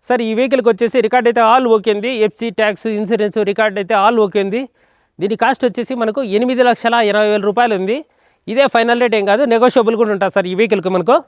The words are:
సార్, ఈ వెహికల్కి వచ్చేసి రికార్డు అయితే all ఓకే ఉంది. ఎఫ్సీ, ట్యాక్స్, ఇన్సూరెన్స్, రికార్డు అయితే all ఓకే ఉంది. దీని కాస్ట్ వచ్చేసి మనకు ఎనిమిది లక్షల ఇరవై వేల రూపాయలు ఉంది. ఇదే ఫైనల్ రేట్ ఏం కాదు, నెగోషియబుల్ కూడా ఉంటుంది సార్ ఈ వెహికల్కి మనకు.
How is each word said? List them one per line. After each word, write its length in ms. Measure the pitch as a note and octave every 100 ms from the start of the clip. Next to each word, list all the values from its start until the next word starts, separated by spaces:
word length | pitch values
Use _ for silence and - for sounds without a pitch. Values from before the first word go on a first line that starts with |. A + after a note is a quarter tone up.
| _
సార్, 140 | B3 A3+
ఈ 20 | A3
వెహికల్కి 300 | B3+ C4 A3+
వచ్చేసి 260 | G#3 A#3 B3+ G#3+
రికార్డు 220 | B3+ A#3
అయితే 120 | A#3 A3+
all 100 | B3 B3+ A3
ఓకే 160 | A3 G#3
ఉంది. 160 | A3+ B3+ G#3+
ఎఫ్సీ, 220 | - A3+ F#3+
ట్యాక్స్, 260 | G#3+ G3 A3+ G#3
ఇన్సూరెన్స్, 380 | G#3 A#3 G#3 A3 G3+
రికార్డు 280 | G3+ G#3+ G3
అయితే 140 | F#3+ G#3+
all 140 | G3+ A#3+ G#3
ఓకే 140 | G#3 G3
ఉంది. 160 | A3 C4+ _ _ _ _ -
దీని 140 | F#3+ G#3
కాస్ట్ 220 | A#3 B3+ B3
వచ్చేసి 260 | G3+ A3+ B3+
మనకు 200 | A3+ G#3+ B3 G3+
ఎనిమిది 260 | B3 B3+ B3
లక్షల 260 | A#3 A#3 A#3 G#3+
ఇరవై 180 | G3+ G#3+
వేల 100 | G#3 G3+
రూపాయలు 260 | G3+ A#3+ G3+
ఉంది. 180 | F#3+ B3+ D#4 _ _ _ -
ఇదే 120 | A3+ C#4 A#3
ఫైనల్ 260 | A#3 A#3+
రేట్ 120 | B3 A3
ఏం 60 | G3+
కాదు, 120 | G#3 C#4
నెగోషియబుల్ 420 | A3+ B3 B3+ A3 A3+
కూడా 100 | A3 G3+
ఉంటుంది 180 | G3 G3+
సార్ 120 | F3+
ఈ 20 | F#3
వెహికల్కి 320 | A3 G#3 F3+ F#3
మనకు. 220 | F3+ C#4+